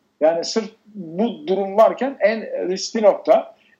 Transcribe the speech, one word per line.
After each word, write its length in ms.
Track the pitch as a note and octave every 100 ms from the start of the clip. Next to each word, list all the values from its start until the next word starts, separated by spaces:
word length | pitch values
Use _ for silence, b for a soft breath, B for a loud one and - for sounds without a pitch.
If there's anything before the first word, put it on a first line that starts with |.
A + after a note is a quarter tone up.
| _ -
yani 240 | D#3 E3+
sırf 260 | E3 A3+ G3+ - _
bu 520 | G#3 D#3+ E3+ A#3 F#3 F3
durum 300 | F#3+ G3 G3+
varken 400 | G#3 - C4 C#4
en 480 | G3+ A3 F#3+ F#3 F3+
riskli 340 | F#3+ - A3+
nokta. 540 | G#3 - - E3+ - b b b